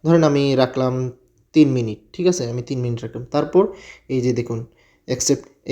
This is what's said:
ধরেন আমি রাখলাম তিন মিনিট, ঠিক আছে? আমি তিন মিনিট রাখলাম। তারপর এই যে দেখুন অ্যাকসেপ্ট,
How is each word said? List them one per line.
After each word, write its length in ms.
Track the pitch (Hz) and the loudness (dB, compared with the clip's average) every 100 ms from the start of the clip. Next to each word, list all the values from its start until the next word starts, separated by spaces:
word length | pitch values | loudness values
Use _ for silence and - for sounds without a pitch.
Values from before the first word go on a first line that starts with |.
| 160 | 2
ধরেন 180 | 170 156 | 4 4
আমি 140 | 143 139 131 | 2 2 2
রাখলাম 320 | 123 131 127 127 127 - _ _ _ 156 | 0 0 -2 -2 -6 -10 _ _ _ 4
তিন 120 | 143 127 | 4 2
মিনিট, 220 | 110 107 _ | -2 -8 _
ঠিক 120 | - 180 | -2 0
আছে? 120 | 180 117 | 0 -4
আমি 80 | 123 120 | -6 -6
তিন 100 | 131 | -6
মিনিট 160 | 123 113 113 | -4 -6 -8
রাখলাম। 180 | 117 127 147 | -12 -4 -4
তারপর 280 | 147 185 196 - - - - | 2 2 2 -2 -20 -20 -6
এই 60 | 131 123 | -2 0
যে 60 | 120 | -2
দেখুন 200 | 117 113 123 _ _ _ - | -4 -8 -10 _ _ _ -8
অ্যাকসেপ্ট, 380 | 127 - 139 - _ - | -4 0 -2 -4 _ -4